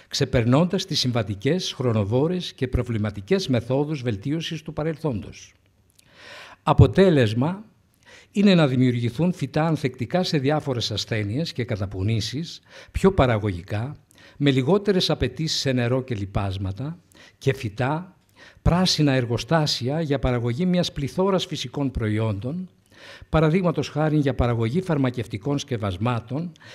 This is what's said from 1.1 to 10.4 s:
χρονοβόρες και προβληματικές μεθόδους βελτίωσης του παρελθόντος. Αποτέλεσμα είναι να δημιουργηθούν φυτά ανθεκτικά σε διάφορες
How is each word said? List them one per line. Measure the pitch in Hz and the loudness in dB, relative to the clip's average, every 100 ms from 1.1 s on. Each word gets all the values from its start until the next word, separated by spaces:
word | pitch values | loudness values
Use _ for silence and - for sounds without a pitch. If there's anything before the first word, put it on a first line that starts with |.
| 117 101 98 135 185 - | -2 -2 -2 -2 -2 -4
χρονοβόρες | - 123 110 98 123 160 180 - | -2 0 2 2 2 0 -2 -6
και | - 127 | -6 -2
προβληματικές | 123 117 110 107 104 95 190 190 | -2 -2 -2 -2 -4 -2 0 2
μεθόδους | 120 - 135 147 151 | 0 2 0 0 -2
βελτίωσης | 120 98 139 160 160 160 | -4 -4 -4 -4 -6 -10
του | - | -8
παρελθόντος. | 151 156 151 156 104 - - - _ _ _ _ _ _ - - - - - | -6 -6 -4 -4 -4 -8 -16 -20 _ _ _ _ _ _ -20 -20 -20 -20 -8
Αποτέλεσμα | - 139 135 180 190 147 110 113 151 196 - _ _ _ - - - | 2 8 8 8 6 6 4 2 -2 -2 -12 _ _ _ -20 -20 -6
είναι | 208 202 175 | 2 6 6
να | 143 | 4
δημιουργηθούν | 127 127 120 120 - 175 | 4 2 2 -2 0 -2
φυτά | 175 131 156 165 | 0 -4 0 0
ανθεκτικά | 151 131 - 117 175 | 0 -2 -4 -2 -2
σε | 185 | 0
διάφορες | 151 | 0